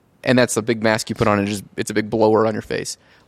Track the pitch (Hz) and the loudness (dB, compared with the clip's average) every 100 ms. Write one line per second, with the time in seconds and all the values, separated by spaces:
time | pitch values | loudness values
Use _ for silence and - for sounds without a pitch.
0 | _ _ - 127 120 113 110 113 113 110 | _ _ 0 2 2 0 -2 0 0 0
1 | - 110 110 104 101 104 - - - 107 | -2 -2 2 2 0 -4 -8 -10 -6 -4
2 | 107 113 110 110 110 107 - 110 95 - | -2 2 4 4 2 -2 -6 -8 -8 -12
3 | _ _ | _ _